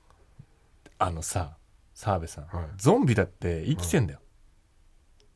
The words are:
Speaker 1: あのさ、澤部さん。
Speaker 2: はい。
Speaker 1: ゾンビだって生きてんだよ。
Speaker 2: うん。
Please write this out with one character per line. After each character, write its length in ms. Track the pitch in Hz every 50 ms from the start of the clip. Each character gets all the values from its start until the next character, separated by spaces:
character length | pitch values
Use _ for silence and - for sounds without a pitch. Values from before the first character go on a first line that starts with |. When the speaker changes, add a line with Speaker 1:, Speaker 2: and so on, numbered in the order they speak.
| _ _ - _ - _ _ - - _ _ _ _ _ _ _ _ - - _
Speaker 1:
あ 100 | 92 92
の 140 | 85 82 82
さ、 340 | - - 90 85 71 - - - _ _ _ _ _ _
澤 240 | - - 107 98 87
部 80 | 82
さ 140 | - - -
ん。 40 | 71
Speaker 2:
は 160 | - - 87
い。 40 | 82 76 98
Speaker 1:
ゾ 180 | 95 104 151 208
ン 120 | 262 233
ビ 80 | 135 110
だ 80 | 98 90
っ 20 |
て 400 | - - - - 87 85 80 80
生 160 | - 156 87
き 80 | 87 85
て 100 | - 160
ん 60 | 104
だ 80 | 73 71
よ。 60 | -
Speaker 2:
う 1000 | - - _ - - - _ _ _ _ _ _ _ - _ _ _ _ - _ _
ん。 40 | - _